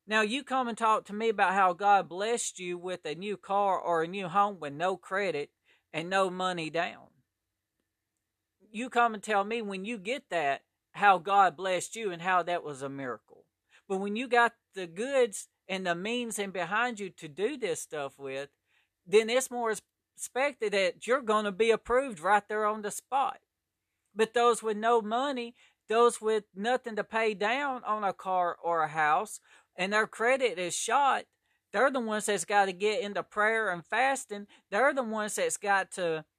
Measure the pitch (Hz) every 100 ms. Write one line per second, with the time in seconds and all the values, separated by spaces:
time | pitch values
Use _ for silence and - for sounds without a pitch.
0 | 196 220 214 269 - 262 240 220 226 208
1 | - 208 226 208 185 190 185 170 202 196
2 | 156 175 214 233 - - 180 175 185 180
3 | 156 156 202 190 - 196 202 180 - 165
4 | 165 196 180 196 202 185 147 143 185 185
5 | - 196 196 147 147 _ _ _ _ 156
6 | 170 190 190 185 185 175 156 165 190 -
7 | - _ _ _ _ _ _ _ _ _
8 | _ _ _ _ _ _ 202 214 254 240
9 | 233 214 208 202 202 226 202 190 196 233
10 | 180 277 - 170 143 139 - _ _ 156
11 | 202 180 160 202 185 147 190 180 - 220
12 | 208 170 180 180 170 175 147 135 135 139
13 | 131 110 _ - _ _ _ _ - 190
14 | 202 214 254 240 233 - _ 190 175 165
15 | 262 269 233 - - _ - 190 185 170
16 | 208 247 233 208 196 185 170 208 247 208
17 | 190 - 160 147 220 294 196 151 - 151
18 | 139 - 135 135 143 _ _ _ _ _
19 | 175 208 220 247 254 240 226 208 - _
20 | _ - - 247 285 - 214 196 180 -
21 | 214 269 220 214 208 185 226 214 - 247
22 | 277 170 175 208 - 214 214 214 202 -
23 | - 269 262 - _ _ _ _ _ _
24 | _ 208 220 240 240 226 220 208 226 233
25 | 208 233 285 254 233 - _ _ - 220
26 | 240 - 220 220 - 190 226 254 233 208
27 | - 220 220 196 208 262 285 247 - 214
28 | 196 - 190 185 175 - 170 165 151 160
29 | 151 165 214 - _ - _ - 190 214
30 | 214 - 233 262 247 170 175 - - 254
31 | 277 214 - _ _ _ _ 196 277 262
32 | 220 214 214 196 - 208 196 180 208 196
33 | 202 180 - 214 214 226 208 175 - 220
34 | 269 269 - 208 208 - _ 196 277 277
35 | 226 214 208 - 165 - 202 196 - -
36 | 170 156 -